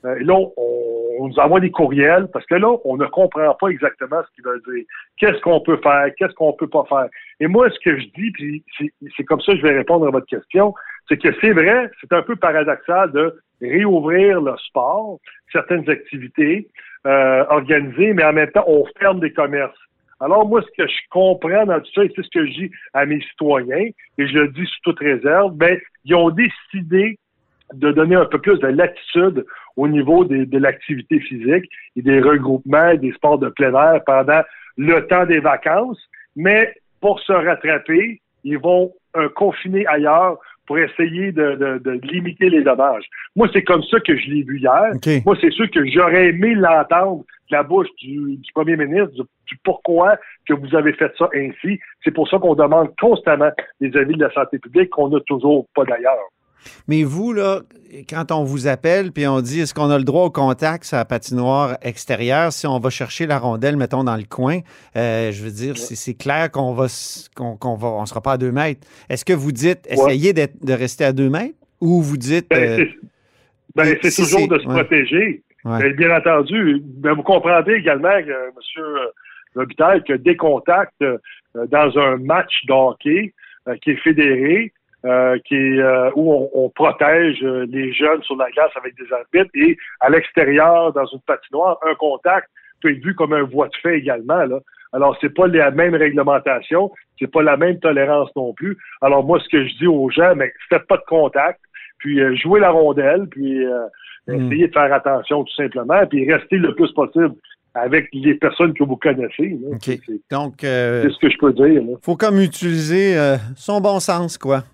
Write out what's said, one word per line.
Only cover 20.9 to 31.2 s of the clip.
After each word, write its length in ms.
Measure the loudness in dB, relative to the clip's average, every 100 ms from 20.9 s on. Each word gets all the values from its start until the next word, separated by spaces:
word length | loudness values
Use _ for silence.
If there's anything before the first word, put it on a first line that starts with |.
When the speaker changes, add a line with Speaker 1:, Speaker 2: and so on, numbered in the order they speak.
| -6 -4
Speaker 1:
comprends 560 | 2 2 2 0 0 2
dans 140 | 0
tout 100 | -2
ça, 100 | -2
et 80 | -2
c'est 80 | -2
ce 80 | -6
que 140 | -2 -2
je 60 |
dis 180 | -4 -10 -12 -6
à 100 | -2
mes 160 | -2 -2 -6
citoyens, 560 | -6 0 0 0 -4 -4 -8 _ -6
et 80 | -2
je 120 | 0
le 100 | 0
dis 160 | -2
sous 160 | -10 -6
toute 160 | -4 -2
réserve, 520 | -2 0 2 2 2
ben, 240 | 2 0 0 -6 _
ils 100 | 0
ont 160 | 4 4
décidé 880 | 2 -2 -2 _ -10 -2 0 0 -4 _ _ _ _ _
de 180 | -4 0
donner 240 | 2 4
un 100 | 4 2
peu 120 | 0
plus 200 | 0 0
de 80 | 2
latitude 760 | 0 0 -2 -6 0 0 0 -8 -16 -16 -4
au 120 | -2
niveau 360 | 0 2 2
des, 220 | 2 0 -2
de 120 | 0
l'activité 600 | 0 -2 -8 -10 -2 -2